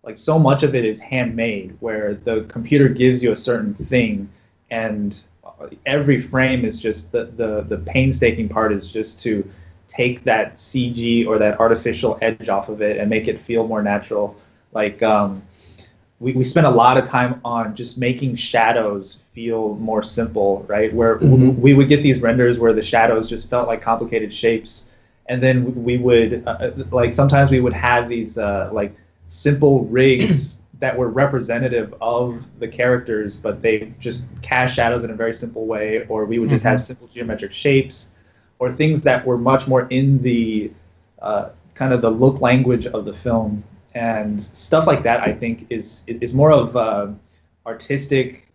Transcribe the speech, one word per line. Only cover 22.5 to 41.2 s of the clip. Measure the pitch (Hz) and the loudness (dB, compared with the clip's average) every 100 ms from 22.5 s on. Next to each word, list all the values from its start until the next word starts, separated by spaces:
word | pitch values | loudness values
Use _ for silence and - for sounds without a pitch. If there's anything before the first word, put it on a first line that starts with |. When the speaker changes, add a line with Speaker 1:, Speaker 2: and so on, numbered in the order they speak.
| 120 | 4
Speaker 1:
where | 117 | 2
the | 107 | 2
shadows | 101 117 117 113 113 | 2 2 4 2 -2
just | 113 - | -8 -4
felt | 123 117 | -2 -2
like | 113 | -2
complicated | 117 117 117 113 107 | -2 -2 -2 -4 -6
shapes, | - 117 113 - - - _ _ _ - | -2 0 0 -4 -16 -18 _ _ _ -8
and | 127 | 0
then | 131 127 123 123 | 2 2 0 -2
we | 117 123 | -2 0
would, | 123 120 110 117 117 | 4 4 4 0 -6
uh, | |
uh, | 117 127 - 131 | -6 -6 -6 -4
like, | 127 120 | 0 2
sometimes | 120 139 139 139 | 2 4 6 6
we | 131 | 4
would | 123 | 2
have | 92 123 123 120 | 0 0 0 0
these, | 120 107 117 | -4 -6 -4
uh, | 101 98 98 | -2 -2 -4
like, | 107 101 - _ _ - | -4 -6 -8 _ _ -20
simple | - 147 143 143 135 107 | -4 0 4 4 4 2
rigs | 123 135 127 208 147 - - _ | 4 4 4 2 2 -2 -10 _
<clears throat> | - | -8
that | 131 123 | -4 -2
were | 123 | -2
representative | 120 143 135 110 117 127 120 104 - | 0 0 0 -4 -2 -2 -2 -4 -6
of | 113 120 123 117 - - | -4 -2 -2 -6 -14 -8
the | 110 | -6
characters, | - 123 123 120 107 104 - | 0 2 0 -2 -4 -6 -6
but | 113 101 | -8 -2
they | 113 110 107 - | 0 0 -2 -12
just | 120 113 - - | -10 -10 -12 -12
cast | - 127 127 127 | -4 0 0 0
shadows | 117 120 | 0 0
in | 117 | -4
a | 110 | -4
very | 113 | -6
simple | 117 117 113 110 | -6 -10 -8 -6
way, | 110 107 113 120 | -4 -2 -4 -4
or | 110 107 | -4 -2
we | 117 | -2
would | 113 | 0
just | 127 | 2
have | 113 123 | 2 0
Speaker 3:
Mm-hmm. | |
Speaker 1:
simple | - 127 - | -2 -12 -16
geometric | 120 117 107 101 | -12 -8 -8 -10
shapes, | - 143 135 131 - - _ _ _ _ - | -2 2 2 2 -6 -16 _ _ _ _ -6
or | 127 | -4
things | 123 156 143 | 0 0 2
that | 143 123 127 | 2 2 0
were | 120 | 0
much | 123 135 - | 2 2 2
more | 131 123 | 0 2
in | 131 139 135 | 2 2 2
the, | 123 117 113 107 104 - _ _ _ - | 2 0 0 -2 -6 -12 _ _ _ -10